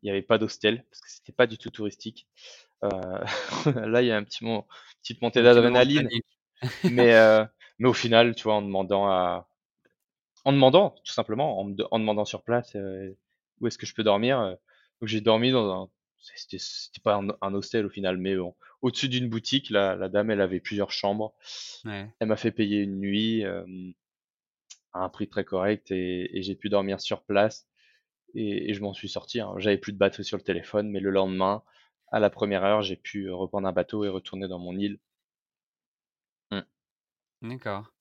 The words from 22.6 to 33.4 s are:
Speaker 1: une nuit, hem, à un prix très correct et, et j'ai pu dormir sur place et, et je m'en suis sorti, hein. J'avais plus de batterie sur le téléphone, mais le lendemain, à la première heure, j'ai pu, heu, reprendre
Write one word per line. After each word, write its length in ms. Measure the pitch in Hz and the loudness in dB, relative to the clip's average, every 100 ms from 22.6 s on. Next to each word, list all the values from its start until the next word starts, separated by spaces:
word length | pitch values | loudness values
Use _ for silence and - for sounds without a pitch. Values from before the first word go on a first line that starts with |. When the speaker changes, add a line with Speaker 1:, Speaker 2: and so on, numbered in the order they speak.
| 104 104 | -2 0
Speaker 1:
une 180 | 101 98 | -2 -4
nuit, 420 | 98 101 110 113 | -2 -2 0 -2
hem, 520 | 101 90 90 92 92 87 _ _ _ _ _ _ _ - _ | -4 -8 -12 -14 -16 -18 _ _ _ _ _ _ _ -20 _
à 100 | 90 | -8
un 60 | 92 | -8
prix 180 | - 104 | -6 -6
très 140 | - | -6
correct 480 | 95 95 98 107 _ | -4 -2 0 -2 _
et, 460 | 92 90 90 90 92 | -6 -4 -4 -6 -8
et 40 | |
j'ai 140 | 95 95 | -8 -8
pu 140 | 104 | -2
dormir 320 | 101 98 98 | -2 0 -6
sur 220 | - 101 | -6 -8
place 440 | _ 101 107 - _ _ _ _ _ _ _ 110 | _ 2 2 0 _ _ _ _ _ _ _ -8
et, 360 | 107 101 78 | -6 -4 -4
et 20 | 101 | -6
je 60 | |
m'en 120 | 101 | -6
suis 160 | 98 98 | -10 -12
sorti, 320 | 101 - 120 | -12 -8 -8
hein. 120 | 101 95 | -8 -4
J'avais 200 | 104 98 | 0 0
plus 140 | - | -2
de 40 | 98 | 0
batterie 260 | 98 - 101 | 0 0 -8
sur 120 | 98 | -8
le 60 | |
téléphone, 460 | - 87 - 107 104 | -4 -6 -2 -4 -4
mais 80 | 98 | -4
le 100 | 98 | 0
lendemain, 520 | 98 95 92 95 107 _ _ _ _ _ | 0 0 0 0 -2 _ _ _ _ _
à 80 | 113 | 0
la 100 | 104 | 0
première 320 | - 104 98 98 | 0 -2 0 2
heure, 160 | 107 | 2
j'ai 140 | 98 92 | 0 -8
pu, 300 | - 104 95 | -10 -10 -10
heu, 80 | |
reprendre 320 | 90 | -8